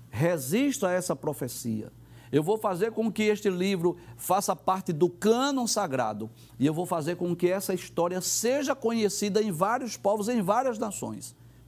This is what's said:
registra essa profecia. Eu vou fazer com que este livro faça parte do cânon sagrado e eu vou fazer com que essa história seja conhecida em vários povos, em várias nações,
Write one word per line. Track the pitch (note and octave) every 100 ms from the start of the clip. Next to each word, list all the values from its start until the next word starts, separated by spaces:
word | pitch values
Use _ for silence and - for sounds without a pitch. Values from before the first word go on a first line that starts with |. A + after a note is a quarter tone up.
| -
registra | A2 E3+ E3 B2+ G#3+ C#4+ - F#3
essa | F3+ F3
profecia. | D#3 D3+ C#3 B2+ - A#2+ A2 - - - - -
Eu | C#3
vou | D#3 A3
fazer | G#3+ F3 A3
com | E3+ A3+
que | -
este | G#3+ G#3 G#3
livro | F3+ F#3+ F#3+ F3 - - -
faça | - F#3+ G3 F#3
parte | - F#3+ G#3
do | D3+ F3
cânon | - G#3+ A#3 C#4 C4+ A#3
sagrado | G#3+ F3+ C3 A2 G#2+ A2 - - -
e | C#3
eu |
vou | D#3+
fazer | F3 E3+ D3 F3
com | F3 E3+
que | F3
essa | F#3+ G3
história | F#3 - - F3 F#3
seja | F3+ - A#3 C#4 C4+
conhecida | B3 A3+ A#3 G#3 - G#3 G3+
em | G#3+
vários | D#3+ G3 B3+ A#3+ -
povos, | G3 G#3+ G3+
em | B3
várias | F3+ A3+ C4+ A3
nações, | A3 - A2+ G#2+ - - - -